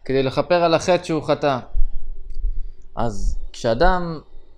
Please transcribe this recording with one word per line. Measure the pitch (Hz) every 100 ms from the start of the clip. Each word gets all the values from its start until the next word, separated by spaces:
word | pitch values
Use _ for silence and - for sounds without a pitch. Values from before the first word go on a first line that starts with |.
| -
כדי | 131
לכפר | 131 147 143 175
על | 170
החטא | 160 - 175
שהוא | 175 156
חטא. | 151 143 147 127 - - - - - - - - - - - - - -
אז | 117 101 - - -
כשאדם | - 117 117 175 180 170 156 - - -